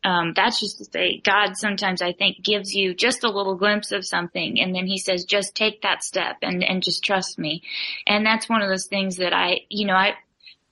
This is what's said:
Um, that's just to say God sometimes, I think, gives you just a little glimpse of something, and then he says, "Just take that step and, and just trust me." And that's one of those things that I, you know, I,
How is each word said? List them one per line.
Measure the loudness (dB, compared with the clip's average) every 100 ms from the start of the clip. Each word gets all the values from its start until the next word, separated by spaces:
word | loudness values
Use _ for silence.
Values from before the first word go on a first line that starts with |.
Um, | 0 2 0 2
that's | 2 2
just | -4 -6
to |
say | -8 -2 -2 0
God | 2 2 2 0
sometimes, | -4 -2 -2 -2
I | -2
think, | 0 -2 0
gives | 0 0 0
you | 0 0
just | 2 0 2
a | 0
little | 0 -2 2
glimpse | 2 2 0
of | -6
something, | -2 -2 -2 -4 -2 0
and | 0
then | 0 -2
he | -2
says, | -2 -2
"Just | 0 0 0 0
take | -2 0
that | -2 -2
step | -2 -4 -4 -4
and, | -4 0
and | 0 0
just | -2 -2
trust | 0 0 -2 -4
me." | -4 -6 -8 -10 -8 -4 0
And | 2 4
that's | 2 2
one | 2
of | 2
those | 0 -2
things | -2 -2 0
that | 0
I, | 2 2 0 -4
you | -4 2
know, |
I, | 4 4 0 -10 _ -20 -20 _